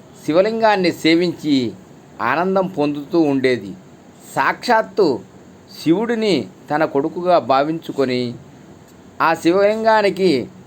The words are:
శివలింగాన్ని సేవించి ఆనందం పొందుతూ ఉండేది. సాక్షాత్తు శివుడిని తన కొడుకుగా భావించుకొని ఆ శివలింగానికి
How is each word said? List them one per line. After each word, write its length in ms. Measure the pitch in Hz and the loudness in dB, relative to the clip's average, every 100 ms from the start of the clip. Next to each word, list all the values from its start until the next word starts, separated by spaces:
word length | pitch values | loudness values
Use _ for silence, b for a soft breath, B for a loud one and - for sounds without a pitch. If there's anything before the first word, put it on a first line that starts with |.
| - - - | -20 -16 -2
శివలింగాన్ని 680 | 156 202 226 220 202 175 | 2 2 2 2 2 0
సేవించి 800 | - 160 165 180 151 151 135 117 92 - - - - | 0 2 2 2 -2 0 0 0 -6 -18 -20 -20 -8
ఆనందం 460 | 113 143 185 190 180 | -4 -2 0 0 -2
పొందుతూ 520 | - 147 147 139 170 | -2 -4 -4 -4 0
ఉండేది. 540 | 151 139 127 120 101 90 - - - - - - | 0 2 0 -2 -4 -16 -20 -20 -20 -20 -10 -2
సాక్షాత్తు 840 | 143 185 - 220 202 - 175 113 - - - - - - | -2 -2 0 0 0 0 0 0 -8 -20 -20 -20 -20 -6
శివుడిని 640 | 269 208 226 233 214 165 98 - - | 0 0 0 -2 0 0 -2 -14 -6
తన 140 | 151 156 | -2 0
కొడుకుగా 540 | 139 156 170 175 170 | 0 -4 -4 0 2
భావించుకొని 920 | 120 135 147 165 - 147 131 123 123 123 - - - - - - - - | 2 0 0 -4 -6 -4 -2 -2 -4 -8 -18 -20 -20 -20 -20 -20 -18 -2
ఆ 120 | 151 | 0
శివలింగానికి 1120 | 160 160 185 202 220 220 220 202 185 190 135 104 - | 0 2 2 2 2 2 2 2 2 2 0 -2 -12